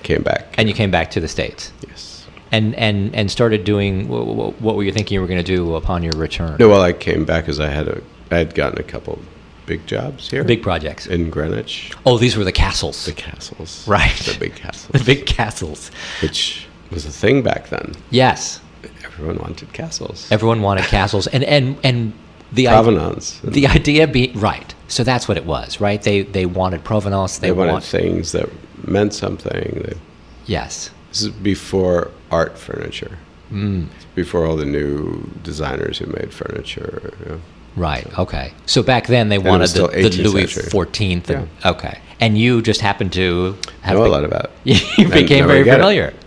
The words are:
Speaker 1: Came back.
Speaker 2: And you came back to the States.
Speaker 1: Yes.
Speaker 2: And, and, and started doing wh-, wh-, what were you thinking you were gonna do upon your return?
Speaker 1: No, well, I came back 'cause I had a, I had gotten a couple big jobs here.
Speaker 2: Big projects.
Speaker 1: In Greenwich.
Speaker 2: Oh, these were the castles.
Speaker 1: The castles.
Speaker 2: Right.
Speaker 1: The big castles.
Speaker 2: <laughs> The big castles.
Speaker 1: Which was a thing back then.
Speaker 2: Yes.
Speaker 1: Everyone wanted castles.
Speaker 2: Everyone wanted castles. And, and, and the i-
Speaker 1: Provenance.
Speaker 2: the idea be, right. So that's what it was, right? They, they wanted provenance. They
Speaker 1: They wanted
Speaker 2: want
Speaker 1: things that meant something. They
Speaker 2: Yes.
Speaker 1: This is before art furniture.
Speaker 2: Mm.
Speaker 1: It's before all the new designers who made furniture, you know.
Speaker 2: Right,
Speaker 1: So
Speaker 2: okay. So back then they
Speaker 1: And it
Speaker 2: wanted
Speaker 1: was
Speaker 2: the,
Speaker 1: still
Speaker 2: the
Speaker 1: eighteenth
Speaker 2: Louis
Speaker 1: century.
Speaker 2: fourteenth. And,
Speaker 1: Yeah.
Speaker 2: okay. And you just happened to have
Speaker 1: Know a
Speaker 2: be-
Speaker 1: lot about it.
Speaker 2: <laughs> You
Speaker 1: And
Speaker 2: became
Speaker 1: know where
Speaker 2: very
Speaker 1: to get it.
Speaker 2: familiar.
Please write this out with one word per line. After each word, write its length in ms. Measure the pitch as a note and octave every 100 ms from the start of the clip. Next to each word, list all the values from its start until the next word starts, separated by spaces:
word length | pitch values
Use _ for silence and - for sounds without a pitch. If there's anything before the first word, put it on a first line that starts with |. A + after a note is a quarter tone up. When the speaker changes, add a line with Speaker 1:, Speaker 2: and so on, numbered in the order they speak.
Speaker 1:
Came 200 | - D#2
back. 320 | - - - -
Speaker 2:
And 100 | A2
you 60 |
came 160 | G2 G2+
back 200 | F2 E2
to 80 | G2+
the 80 | D#2+
States. 440 | - C2 - - - -
Speaker 1:
Yes. 360 | - - - - - -
Speaker 2:
And, 220 | A2 G#2+ A#2
and, 380 | A2 G2+ G2
and 160 | - G2+
started 340 | - A#2 G#2+
doing 420 | F#2+ G#2 G2+ F#2+ G#2+
wh-, 40 |
wh-, 520 | A#2+ A2+ A2 G#2+ -
what 120 | A2 G#2
were 60 |
you 80 | G2
thinking 220 | G2 G2+ G2
you 40 |
were 60 | F2+
gonna 140 | F2+
do 320 | F2 F#2 E2+
upon 280 | D#2+ - F2
your 100 | E2
return? 440 | D#2+ D#2 - E2+ D2+
Speaker 1:
No, 80 | A2+
well, 140 | G2
I 100 | F2+
came 320 | F2 - E2
back 220 | D#2 E2 D#2+
'cause 120 | C#2+
I 80 | D2
had 200 | D2 D2+
a, 120 | - - - -
I 80 | E2+
had 160 | D#2+
gotten 240 | - C#2+ -
a 60 |
couple 340 | - - - D2+ - - - - -
big 180 | E2 -
jobs 420 | G2+ B2+ C3 -
here. 140 | C3+
Speaker 2:
Big 180 | A#2+ A#2
projects. 440 | G2+ E2 D2+ - -
Speaker 1:
In 240 | F2 E2
Greenwich. 600 | D2+ D#2 G#2 - - - - -
Speaker 2:
Oh, 100 | A#2+
these 180 | B2 G#2+
were 80 |
the 80 | F#2
castles. 520 | - G2+ - D2+ - -
Speaker 1:
The 60 |
castles. 720 | D2+ - - - - D#2+ - -
Speaker 2:
Right. 260 | F#2+ D2+ -
Speaker 1:
The 120 | - -
big 160 | - -
castles. 340 | - - -
Speaker 2:
<laughs> 60 | B2
The 40 |
big 220 | A2 C3+ -
castles. 640 | - A2 - D#2+ D2 - - - -
Speaker 1:
Which 440 | D#2 - - - - - -
was 140 | E2 D2
a 40 |
thing 320 | - G2+ C#3
back 280 | A2+ - -
then. 220 | - - - -
Speaker 2:
Yes. 500 | A#2+ B2+ - - - - - - -
Speaker 1:
Everyone 340 | - E2+ D#2 F2+
wanted 340 | D#2+ E2+ -
castles. 560 | - E2 - - F#2+ -
Speaker 2:
Everyone 320 | G#2+ A2+ A2+
wanted 220 | G2+ F#2+
castles. 420 | F#2+ G#2 G2 G2+ F#2
And, 160 | A#2+
and, 320 | C#3 D3 C3 C#3
and 280 | C3+ A#2+ A2+ - - - -
the 140 | A2+ B2+
i- 60 |
Speaker 1:
Provenance. 680 | A2 A2+ F#2+ E2 F2 - -
Speaker 2:
the 240 | - C#3+ C#3
idea 400 | D3 D3 D3 D#3
be, 240 | C3 B2+
right. 400 | A2 G2 - - - -
So 160 | -
that's 240 | A#2+ B2 -
what 80 | F2
it 80 |
was, 360 | E2+ C#2 - -
right? 220 | G2+ G#2
They, 200 | - G2+
they 240 | F#2+ G2 F2+
wanted 360 | F2+ F#2 F2
provenance. 560 | - G#2+ G2 G2 F#2+ -
They 100 | F#2
Speaker 1:
They 40 |
wanted 200 | F2+ F2
Speaker 2:
want 120 | F2+
Speaker 1:
things 480 | - F2 F2 F2 F2
that 160 | E2+ - - - - -
meant 260 | G2 G#2
something. 680 | - G2 F2+ - - - - -
They 100 | - - - - - -
Speaker 2:
Yes. 440 | E2+ - - - - -
Speaker 1:
This 120 | -
is 60 | G#2+
before 840 | G#2+ G2+ F#2 - G2 F#2 F2 - - -
art 260 | E2 D#2+ -
furniture. 600 | - - G1+ - - F2+ - - -
Speaker 2:
Mm. 340 | G2+ G#2 F#2+ D2+ -
Speaker 1:
It's 80 | - -
before 300 | F2 F2 E2
all 100 | D#2+
the 80 |
new 640 | D2 D2 D2 C#2+ E2 D#2+ - -
designers 540 | E2 D2+ D2 C#2 - -
who 80 | -
made 260 | - -
furniture, 800 | - - - - - - - - -
you 60 | -
know. 80 | D#2+ E2 - - -
Speaker 2:
Right, 280 | E2 C2 - -
Speaker 1:
So 60 |
Speaker 2:
okay. 300 | F#2+ D#2 C2+ - -
So 160 | C3
back 240 | A#2+ B2 A2
then 220 | B2 G#2+
they 80 | G2+
Speaker 1:
And 100 | F#2
it 20 |
Speaker 2:
wanted 120 | F#2
Speaker 1:
was 100 | F2+
Speaker 2:
the, 20 | F2+
Speaker 1:
still 120 | F2+
Speaker 2:
the 100 | F2 G2+
Speaker 1:
eighteenth 200 | F2+ G#2
Speaker 2:
Louis 120 | G2 F2+
Speaker 1:
century. 180 | - -
Speaker 2:
fourteenth. 600 | G#2 E2+ - G2+ F2 -
And, 180 | C#3 E2+ -
Speaker 1:
Yeah. 80 | F#2
Speaker 2:
okay. 280 | F2 - - - -
And 180 | A2+ G#2+
you 260 | A#2+ A#2+
just 180 | A2+ G2+
happened 320 | G#2+ G2 F#2+
to 440 | F#2 F#2 F2 F#2 G2+ - -
have 120 | F#2 G2
Speaker 1:
Know 60 |
a 40 | A2+
Speaker 2:
be- 40 |
Speaker 1:
lot 140 | D2+
about 200 | D2+ - -
it. 40 | -
Speaker 2:
<laughs> 340 | B2+ - - -
You 60 |
Speaker 1:
And 80 | F#3
Speaker 2:
became 280 | E3+ - C#3
Speaker 1:
know 40 | C#3
where 80 |
Speaker 2:
very 40 | C#3
Speaker 1:
to 40 | C3
get 80 |
it. 20 | C3
Speaker 2:
familiar. 380 | F#3+ F#3 D#2+ -